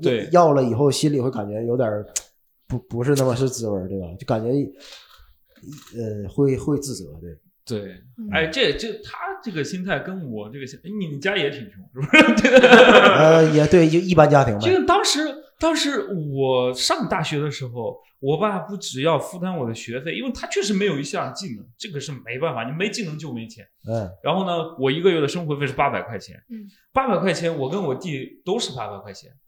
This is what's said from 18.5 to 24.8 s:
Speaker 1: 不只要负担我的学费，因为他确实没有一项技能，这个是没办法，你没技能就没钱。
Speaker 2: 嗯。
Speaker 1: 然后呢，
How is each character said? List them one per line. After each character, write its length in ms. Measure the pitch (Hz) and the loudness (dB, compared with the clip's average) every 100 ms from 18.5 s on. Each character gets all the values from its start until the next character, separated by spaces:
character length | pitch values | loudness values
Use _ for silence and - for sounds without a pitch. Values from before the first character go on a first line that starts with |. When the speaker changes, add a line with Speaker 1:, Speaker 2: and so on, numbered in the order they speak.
| 190 | -4
Speaker 1:
不 180 | 160 202 | -8 -12
只 260 | - 127 | -10 -4
要 140 | 151 147 | 0 0
负 220 | - 180 | -4 -8
担 180 | 185 175 | -8 -6
我 120 | 117 | -6
的 60 | |
学 260 | 113 - 123 | -8 -10 -10
费， 160 | 160 175 | -8 -8
因 80 | |
为 80 | 262 | -8
他 160 | 262 339 | -8 -6
确 120 | 403 | -4
实 120 | 208 | -2
没 120 | 196 202 | -2 -2
有 120 | 143 | -2
一 40 | |
项 300 | - 180 131 | -6 -6 -8
技 220 | - 196 | -10 -12
能， 100 | 107 - - | -14 -16 -18
这 100 | 220 | -12
个 120 | 143 | -12
是 100 | 151 127 | -10 -14
没 160 | 117 127 | -12 -6
办 120 | 160 | -4
法， 140 | 120 117 | -4 -8
你 80 | 156 | -6
没 140 | 214 | -6
技 140 | 226 | -6
能 120 | 175 151 | -10 -10
就 160 | 151 | -12
没 140 | 117 113 | -12 -14
钱。 180 | - - _ 104 | -18 -20 _ -8
Speaker 2:
嗯。 240 | 113 95 92 | -6 -8 -8
Speaker 1:
然 100 | 143 | -4
后 100 | 185 | -2
呢， 320 | 185 170 160 - | -2 -4 -6 -4